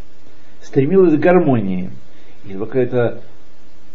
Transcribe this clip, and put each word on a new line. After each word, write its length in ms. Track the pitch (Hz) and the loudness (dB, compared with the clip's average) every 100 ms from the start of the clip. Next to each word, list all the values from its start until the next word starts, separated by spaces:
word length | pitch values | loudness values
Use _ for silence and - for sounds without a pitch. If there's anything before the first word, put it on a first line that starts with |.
| - - - - - - | -6 -6 -6 -6 -6 -6
стремилась 540 | - 143 139 190 180 151 | -2 0 4 6 6 6
к 40 | |
гармонии. 720 | 180 180 151 120 95 92 92 - - - - - 101 | 4 4 4 2 0 -2 -4 -4 -6 -6 -6 -6 -6
Если 120 | 95 | -4
было 80 | 110 | -2
какое-то 560 | 131 123 123 113 110 - - - - - - - | 0 0 2 0 -2 -6 -6 -6 -6 -6 -6 -6